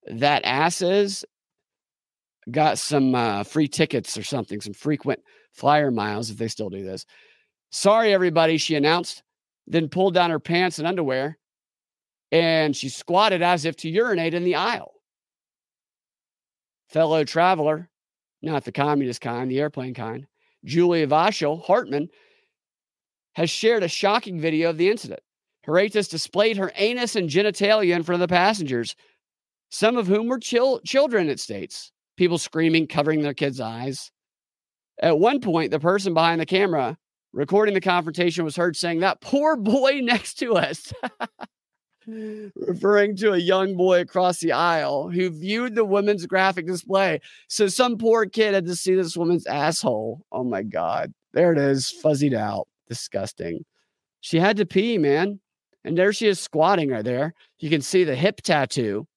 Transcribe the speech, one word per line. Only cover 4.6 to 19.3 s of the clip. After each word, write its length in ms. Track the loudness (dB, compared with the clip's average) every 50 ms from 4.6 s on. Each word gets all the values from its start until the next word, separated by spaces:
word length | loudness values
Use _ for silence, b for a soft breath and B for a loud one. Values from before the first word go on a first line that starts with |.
some 120 | -12 -12 -16
frequent 460 | -8 -4 -4 -4 -2 -2 -6 -6 -6 _ b b b b b
flyer 380 | _ -2 0 2 2 4 2 0
miles 400 | -2 -2 -2 -4 -4 -6 -8 -10
if 80 | -8 -8
they 100 | -8 -8
still 220 | -6 -8 -10 -10
do 140 | -10 -10 -10
this. 220 | -10 -12 -12 -14 b b b b b b b b b b b _ _
"Sorry, 420 | -10 0 2 4 4 4 4 4 4
everybody," 440 | 4 2 2 4 4 4 4 2 2
she 180 | 0 0 0
announced, 480 | 2 2 2 2 2 0 -6 -12 -16 _ _ _ _ _ _ _ _ _ -2
then 200 | -2 -2 -2 0
pulled 280 | 0 0 0 2 4
down 160 | 2 2 2
her 80 | 0 -4
pants 400 | -2 -2 0 0 0 0 -2 -4
and 80 | -4 -4
underwear, 500 | -2 -2 -2 -2 -2 -2 -4 -6 -8 _ _ _ _ _ _ _ _ _ _ _ _ _ _ _ _ _ _ _
and 440 | 2 2 4 4 2 2 2 0 0
she 140 | -4 -6 -10
squatted 520 | -10 -12 -6 0 2 4 4 4 2 2
as 240 | 2 2 2 2 0
if 100 | -4 -6 -6
to 120 | -8 -2
urinate 440 | 0 0 0 2 0 0 -2 -2 -2
in 100 | -2 -2
the 120 | 0 0
aisle. 380 | 0 -2 -2 -4 -6 -8 -16 _ _ _ _ _ _ _ _ _ _ _ _ _ _ _ _ _ _ _ _ _ _ _ _ _ _ _ _ _ _ _ _ _ _ _ _ _ _ _ _
Fellow 340 | 0 0 2 2 2 0 0
traveler, 680 | 0 0 2 2 2 2 2 0 -2 -2 -2 -6 _ _ _ _ _ _ _ _ _ _ _
not 220 | -8 -4 -4 -4 -4
the 80 | -6
communist 500 | -4 -2 0 0 2 0 0 -2 -4 -6
kind, 280 | -8 -6